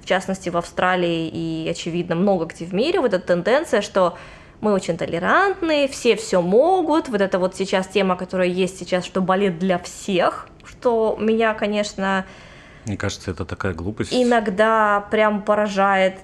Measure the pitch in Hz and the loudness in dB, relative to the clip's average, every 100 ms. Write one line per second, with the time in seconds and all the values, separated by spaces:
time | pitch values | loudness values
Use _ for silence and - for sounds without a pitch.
0 | - 180 - 185 175 170 170 - 185 185 | -2 0 0 -6 -4 -4 -4 -2 0 2
1 | 175 165 160 - 165 160 160 170 170 170 | 0 0 -4 -4 -4 -4 -4 -6 -4 -4
2 | 175 165 202 185 160 - 170 185 277 381 | -2 0 2 0 -2 -8 -4 -2 0 2
3 | 254 185 - 175 180 262 339 226 202 196 | 2 0 0 0 2 0 2 0 0 2
4 | 175 170 - - - - 214 190 - 175 | 2 0 -12 -20 -20 -4 0 0 0 -4
5 | 165 165 185 294 392 381 330 294 277 - | -4 -2 2 2 2 0 0 2 0 0
6 | 240 208 - 185 175 208 320 381 330 302 | 2 2 2 0 4 4 4 4 2 0
7 | 320 208 196 190 185 - 226 190 190 208 | 0 0 0 0 -2 -2 -2 -2 0 0
8 | 190 180 180 185 180 180 180 185 175 180 | 0 0 -4 0 0 0 -2 -4 -4 -4
9 | 175 190 180 190 202 165 190 175 - - | -2 -2 0 2 2 0 0 -2 -4 -10
10 | - 180 - - - - - - 247 226 | -2 0 0 -2 -10 -20 -20 -4 0 2
11 | 220 - 214 220 226 214 208 208 208 - | 2 0 0 2 0 0 -2 -2 -4 -4
12 | 190 190 185 - - - - - - 98 | -2 -2 -4 -12 -20 -20 -20 -12 -8 -4
13 | 101 - - 87 95 - 98 85 87 - | -4 -6 -6 -6 -8 -6 -4 -4 -6 -6
14 | - 254 240 240 214 190 226 220 214 202 | -2 0 2 2 2 2 2 4 4 2
15 | 208 220 214 208 202 208 208 196 196 190 | 0 2 2 2 0 0 0 2 2 4
16 | 190 190 | 2 0